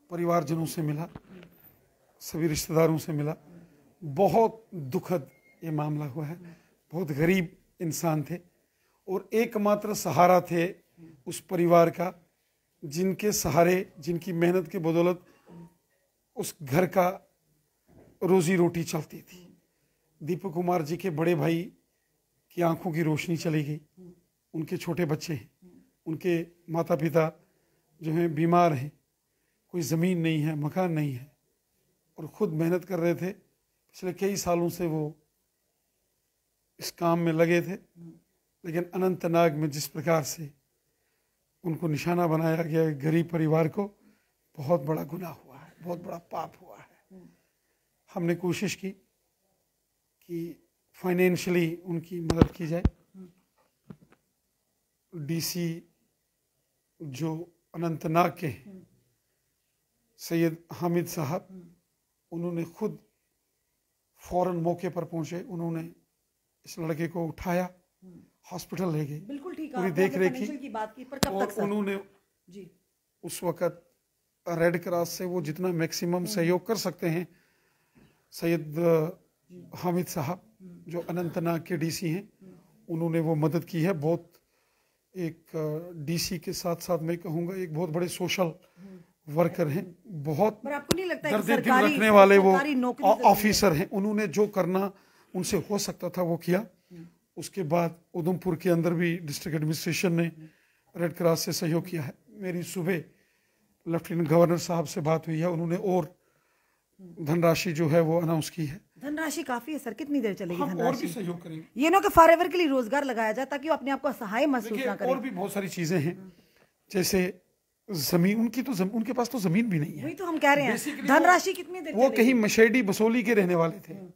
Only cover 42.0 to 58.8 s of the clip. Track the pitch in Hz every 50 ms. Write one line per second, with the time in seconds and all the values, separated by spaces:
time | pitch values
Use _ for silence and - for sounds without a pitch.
42 | - 170 175 175 175 160 160 160 165 160 160 165 160 151 160 160 160 156 147 131
43 | 143 156 160 170 165 165 175 160 160 151 160 160 160 156 - 208 202 202 - _
44 | _ _ _ _ _ _ _ _ _ _ _ 156 131 151 175 151 143 156 156 160
45 | 165 143 165 190 180 160 139 - - 139 131 135 160 - _ - 160 180 175 170
46 | 175 185 170 170 - _ - 170 156 165 - - 180 147 101 - - _ _ _
47 | _ _ 190 185 170 170 _ _ _ _ _ _ _ _ _ _ _ _ _ _
48 | _ _ - 190 170 170 175 170 185 175 156 - 202 165 - - 196 190 - -
49 | _ _ _ _ _ _ _ _ _ _ _ _ _ _ _ _ _ _ _ _
50 | _ _ _ _ _ - 170 165 170 170 143 - _ _ _ _ _ _ _ -
51 | 180 185 180 180 185 180 175 - - 180 175 180 165 160 170 170 180 185 170 160
52 | 165 - 185 170 165 160 165 165 160 - - - 170 151 165 175 - - - _
53 | _ _ - 185 185 165 _ _ _ _ _ _ _ _ _ _ _ - - _
54 | _ _ _ _ _ _ _ _ _ _ _ _ _ _ _ _ _ _ _ _
55 | _ _ 185 160 143 143 170 165 - - - 175 170 165 165 170 - _ _ _
56 | _ _ _ _ _ _ _ _ _ _ _ _ _ _ _ _ _ _ _ -
57 | 165 143 127 123 165 160 156 160 175 - _ _ _ _ - 165 170 165 160 160
58 | - 160 160 170 180 170 - - 175 135 98 - - 202 - 185